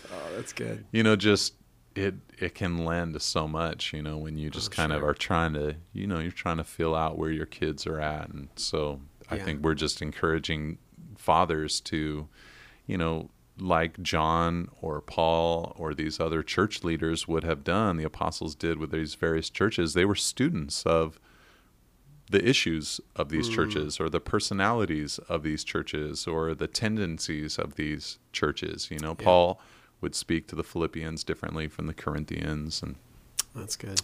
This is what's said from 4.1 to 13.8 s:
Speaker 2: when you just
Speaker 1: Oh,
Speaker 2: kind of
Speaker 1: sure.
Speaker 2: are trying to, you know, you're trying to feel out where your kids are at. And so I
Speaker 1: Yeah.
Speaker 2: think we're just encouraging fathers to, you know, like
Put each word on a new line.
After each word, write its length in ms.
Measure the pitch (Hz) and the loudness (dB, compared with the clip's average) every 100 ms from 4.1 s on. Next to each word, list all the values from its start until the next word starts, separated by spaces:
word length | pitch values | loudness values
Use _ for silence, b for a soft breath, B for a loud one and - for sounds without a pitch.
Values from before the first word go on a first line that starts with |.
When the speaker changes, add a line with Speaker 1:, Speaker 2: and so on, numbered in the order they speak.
| 76 | -6
Speaker 2:
when 220 | 78 78 | -6 -4
you 100 | 76 | -4
just 220 | - 76 | -4 -4
Speaker 1:
Oh, 20 | |
Speaker 2:
kind 180 | - 80 | 0 2
of 80 | 76 | 2
Speaker 1:
sure. 100 | 73 | 2
Speaker 2:
are 40 | |
trying 380 | 73 - 85 82 | 0 0 2 2
to, 220 | 76 76 76 85 | 2 -2 -4 -8
you 140 | 98 98 | -6 -2
know, 140 | 87 | -2
you're 100 | 82 | -2
trying 240 | - - 82 | -4 -2 -2
to 80 | |
feel 300 | 80 - 82 | -4 -2 0
out 240 | 80 80 80 | 2 0 0
where 120 | 80 | -2
your 140 | 78 82 | -2 -4
kids 400 | - 82 73 80 | -2 -2 -2 -4
are 140 | 80 | -2
at. 300 | 76 76 78 | -2 -4 -6
And 180 | 73 71 - | -10 -12 -8
so 460 | - 82 73 71 69 - - | -4 0 -2 -4 -10 -20 -8
I 60 | 85 | -6
Speaker 1:
Yeah. 80 | |
Speaker 2:
think 180 | 95 76 | -4 0
we're 120 | 78 | 2
just 260 | 78 76 - | 2 0 -2
encouraging 760 | 78 - 82 80 78 80 76 82 - - - 101 | -6 -2 0 2 0 -4 -4 -8 -14 -20 -20 -4
fathers 640 | - 82 87 78 78 - | 4 4 4 2 0 -4
to, 460 | - 80 76 76 76 B B B B B - | -2 -2 -2 -4 -8 B B B B B -4
you 100 | 95 | 0
know, 320 | 82 80 82 - _ - | 0 -2 -6 -14 _ -8
like 440 | 92 82 | 2 2